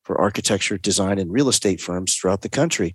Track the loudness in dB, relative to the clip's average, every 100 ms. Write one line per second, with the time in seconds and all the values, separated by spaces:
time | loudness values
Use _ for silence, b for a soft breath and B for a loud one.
0 | -4 0 0 0 -2 0 -2 -4 -2 0
1 | 0 0 0 0 2 2 2 0 -2 -4
2 | -2 -2 0 0 -2 0 0 0 -2